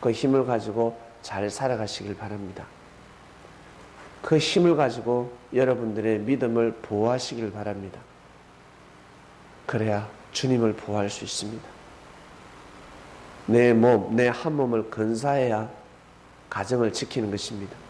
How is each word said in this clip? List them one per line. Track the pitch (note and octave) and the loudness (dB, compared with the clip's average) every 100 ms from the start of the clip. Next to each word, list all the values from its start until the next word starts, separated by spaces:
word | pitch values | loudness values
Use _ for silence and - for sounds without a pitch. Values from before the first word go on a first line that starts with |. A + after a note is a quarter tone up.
그 | B2+ | 0
힘을 | A#2 C#3 C3+ B2 | 0 2 2 2
가지고 | A#2 A2 G#2+ A#2 A#2 - - | 0 -2 -2 -2 -2 -18 -18
잘 | - F#2+ G2+ | -12 -6 -6
살아가시길 | - C3+ A#2+ G#2+ - G2+ G2 | -4 -4 -2 -4 -6 -8 -8
바랍니다. | G#2 G#2 G2 F#2+ E2+ - - - - - - - - - - - - - - - | -10 -10 -10 -12 -16 -20 -20 -20 -20 -20 -20 -20 -20 -20 -20 -20 -20 -20 -20 -12
그 | - D#3 | 2 2
힘을 | D3 - F3 D#3 | 4 4 4 6
가지고 | C3+ B2 A#2 B2 B2 - - | 2 0 -2 0 -2 -10 -4
여러분들의 | A#2+ B2+ B2 A#2 G#2+ A2 G#2+ | 2 2 2 -2 -2 0 0
믿음을 | G#2+ C3+ A#2+ A#2 A#2 A2 | 0 0 2 2 0 -2
보호하시길 | - G#2 A2 B2 - A#2 A2+ | -4 0 2 0 -4 -6 -6
바랍니다. | G2+ G#2 G2 G2 F#2+ - - - - - - - - - - - - - - - - - | -6 -8 -8 -10 -14 -20 -20 -20 -20 -20 -20 -20 -20 -20 -20 -20 -20 -20 -20 -20 -20 -6
그래야 | A#2 A2 G#2 G#2+ - - | -2 0 0 -4 -14 -10
주님을 | - C3 B2+ A2+ | -4 2 4 2
보호할 | G#2 - G#2 G2+ | 0 -4 -2 -2
수 | - | -4
있습니다. | G#2 - G#2 A2 - - - - - - - - - - - - - - - - - - - | -8 -8 -8 -10 -14 -20 -20 -20 -20 -20 -20 -20 -20 -20 -20 -20 -20 -20 -20 -20 -20 -14 2
내 | A2+ A#2+ | 6 8
몸, | A2+ A#2+ A#2 F#2+ A2+ | 8 8 6 4 2
내 | B2 | 2
한 | A#2 E3 D3+ | 2 -2 0
몸을 | C3 A#2 A2 | 0 0 -2
근사해야 | - A2 A2+ C#3 C#3 B2+ G#2+ A2 - - - - - - - - | -2 -2 0 0 2 2 0 -4 -10 -20 -20 -20 -20 -20 -20 -12
가정을 | - G2 B2 A2+ | -8 -2 2 2
지키는 | - - - G#2+ | 0 -6 -4 -4
것입니다. | G2+ - G#2+ G2 - - | -4 -6 -10 -12 -14 -20